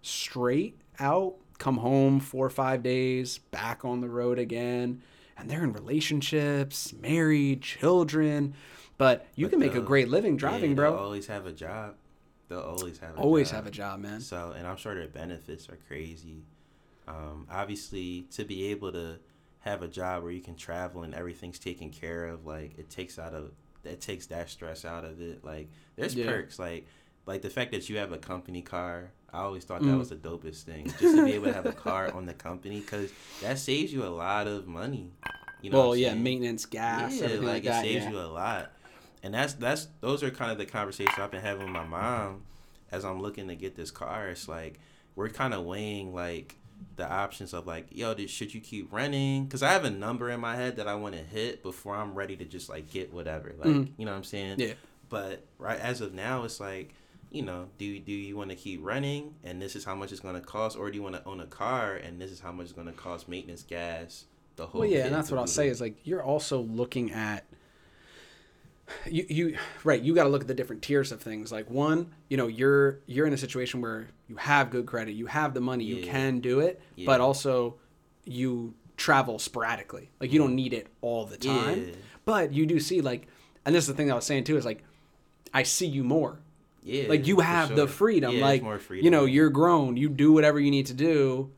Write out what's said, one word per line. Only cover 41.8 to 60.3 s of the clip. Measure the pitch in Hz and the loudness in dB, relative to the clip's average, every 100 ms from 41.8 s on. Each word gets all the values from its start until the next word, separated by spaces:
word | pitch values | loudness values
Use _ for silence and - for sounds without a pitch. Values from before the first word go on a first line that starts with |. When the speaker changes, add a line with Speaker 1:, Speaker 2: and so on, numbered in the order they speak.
Speaker 2:
mom | 80 85 110 120 101 95 - - - - - | -6 -4 -2 -2 -4 -8 -16 -20 -20 -20 -10
as | 95 | -8
I'm | 98 92 | -6 -6
looking | 104 104 95 | -8 -8 -10
to | 85 | -8
get | 95 | -10
this | 90 78 | -10 -14
car. | - - 104 101 | -10 -8 -6 -8
It's | 85 - | -10 -10
like, | 82 80 76 - - _ - | -10 -10 -14 -20 -20 _ -6
we're | 107 | -6
kind | - 131 | -4 -4
of | 104 | -4
weighing, | 87 98 107 104 95 | -6 -6 -6 -6 -8
like, | 90 87 82 69 - - - - - | -6 -6 -6 -10 -20 -20 -20 -18 -10
the | 78 | -4
options | 92 101 - 95 | -2 -4 -6 -10
of, | 85 87 | -10 -8
like, | 82 82 | -10 -10
yo, | - 113 | -6 -4
dude, | 104 98 | -4 -6
should | - 107 | -8 -10
you | 110 | -10
keep | - 107 90 | -12 -12 -8
renting? | 104 143 139 139 135 135 | -4 -2 0 2 0 -2
'Cause | 135 | 0
I | 135 | 2
have | 190 | 4
a | 147 | 2
number | 98 104 120 120 | -2 -4 -4 -4
in | 120 | -4
my | 117 | -4
head | 120 123 117 | -4 -4 -4
that | 104 | -4
I | |
wanna | 104 104 87 | -4 -6 -10
hit | 78 107 117 - | -8 -4 -4 -6
before | 95 - 101 101 | -12 -12 -8 -6
I'm | 104 | -6
ready | 98 98 95 | -6 -8 -8
to | |
just, | 80 90 - | -10 -12 -12
like, | 78 78 | -12 -8
get | 95 - | -8 -8
whatever. | 87 80 78 76 80 | -8 -8 -8 -10 0
Like, | 160 | 4
Speaker 1:
Mm-hmm. | 143 135 - | 4 2 -4
Speaker 2:
you | 110 | -8
know | |
what | 98 | -8
I'm | |
saying? | 92 101 98 98 | -8 -8 -6 -4
Speaker 1:
Yeah. | 113 117 - _ - | -4 -6 -18 _ -10
Speaker 2:
But | 110 98 - - _ | -8 -8 -10 -14 _
right | 82 113 | -6 -4
as | 113 127 | -4 -6
of | 104 | -8
now, | 92 107 127 | -8 -6 -4
it's | 117 - | -6 -10
like, | 101 95 - - _ - - | -10 -10 -12 -18 _ -20 -14
you | - | -10
know, | 107 90 92 - | -8 -8 -12 -10
do, | 101 101 | -10 -10
do | 82 | -8
you | 101 101 101 | -8 -8 -10
wanna | 98 | -10
keep | 92 101 87 | -10 -10 -8
renting | 85 123 139 143 147 151 | -4 -4 -2 -4 -8 -14
and | 87 90 | -12 -8
this | 95 | -8
is | 101 | -8
how | 98 98 | -8 -8
much | 98 | -8
it's | 98 | -10
gonna | 95 | -10